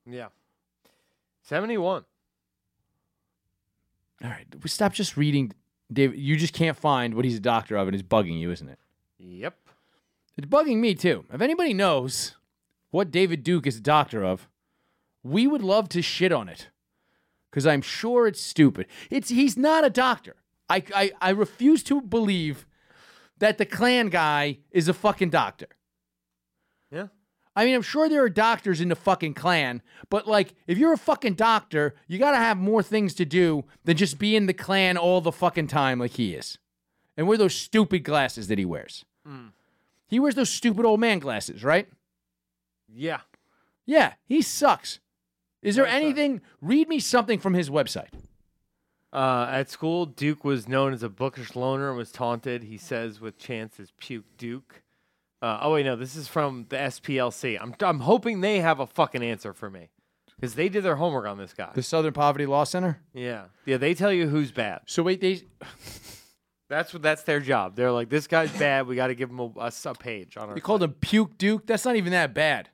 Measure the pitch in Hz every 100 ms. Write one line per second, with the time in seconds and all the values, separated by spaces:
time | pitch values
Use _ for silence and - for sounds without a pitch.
0 | - 123 110 _ _ _ _ _ _ _
1 | _ _ _ _ _ 147 214 220 175 175
2 | - _ _ _ _ _ _ _ _ _
3 | _ _ _ _ _ _ _ _ _ _
4 | _ _ 120 110 - - 160 - 202 190
5 | 190 - 151 143 123 - _ _ _ 123
6 | 135 131 139 156 160 - 165 143 156 135
7 | 120 113 123 113 107 113 110 104 95 98
8 | 90 110 92 82 85 87 71 67 _ _
9 | _ _ 90 90 135 _ _ _ _ _
10 | _ _ _ - 143 277 311 220 233 165
11 | 180 113 - 135 254 330 339 190 196 143
12 | 127 - - - _ _ _ _ _ 165
13 | 190 165 190 165 123 175 135 113 110 151
14 | 143 110 92 95 - _ _ _ _ _
15 | _ _ 123 156 262 294 190 208 190 175
16 | 160 - 185 151 95 82 - _ _ _
17 | _ _ _ _ _ - 143 143 - -
18 | 226 247 226 - - - 143 - - -
19 | - 269 - 247 277 190 285 320 285 226
20 | 254 233 - - _ _ - 185 185 196
21 | 196 196 185 196 202 - 262 311 - 277
22 | 233 233 214 185 156 139 - _ _ _
23 | - - _ _ 214 214 202 170 240 247
24 | 220 170 156 147 147 135 _ 180 160 175
25 | 214 196 180 156 104 - - _ _ _
26 | _ _ _ _ _ _ _ _ _ 151
27 | 202 _ _ _ _ - 233 254 - 294
28 | 311 302 247 180 220 226 202 165 175 165
29 | - 185 160 139 165 175 131 120 _ -
30 | - 202 202 208 190 _ - 175 320 311
31 | - 285 247 175 226 220 - 156 147 -
32 | - 180 285 269 226 196 190 220 185 214
33 | 202 - 160 165 175 151 - _ - 165
34 | 190 139 208 220 196 185 - 196 185 180
35 | 170 185 165 - 175 170 147 147 135 127
36 | 120 - 110 76 - - _ _ _ _
37 | _ - 170 220 190 - - 220 208 185
38 | 139 147 131 - 98 104 92 73 50 -
39 | - _ 151 139 113 _ _ _ _ _
40 | _ 233 285 254 233 - 240 202 226 214
41 | 233 190 139 110 - - 120 170 208 _
42 | _ _ _ _ _ _ _ _ _ 110
43 | 156 151 - _ _ _ _ _ - 302
44 | 170 - _ 285 - - 285 175 - -
45 | _ _ _ _ _ _ 202 208 262 254
46 | 302 277 294 226 _ _ 147 277 320 311
47 | - 247 214 208 190 180 147 147 131 -
48 | - - - _ _ _ _ _ _ _
49 | _ 139 131 127 123 135 135 - 156 170
50 | 165 123 143 151 143 135 113 131 135 127
51 | 113 95 131 - 117 123 127 135 139 123
52 | 113 - 120 117 131 123 107 107 - 123
53 | 113 104 110 - - 117 110 - 98 _
54 | - 120 - _ 120 127 _ - _ _
55 | _ _ _ _ 117 110 143 156 135 117
56 | 127 151 135 165 147 127 117 135 139 -
57 | - 135 123 - 131 104 113 - 190 156
58 | 123 226 233 208 190 202 165 147 131 -
59 | 156 127 120 110 107 92 104 95 82 _
60 | _ _ _ - 123 113 185 202 190 143
61 | 170 139 104 101 95 - 87 - 123 165
62 | 156 143 147 143 143 139 147 180 180 151
63 | _ 131 123 113 95 _ - 127 143 170
64 | 202 185 160 147 139 117 107 87 - -
65 | 170 185 185 190 - _ - - - -
66 | - - _ _ _ _ _ 147 165 175
67 | 151 151 - 147 135 131 92 104 123 120
68 | 117 147 147 165 160 196 143 135 127 127
69 | 127 123 131 123 120 107 120 - 151 120
70 | 123 107 87 - 107 - 175 214 165 -
71 | - 214 214 - 196 214 - 220 247 233
72 | 180 180 151 110 156 123 -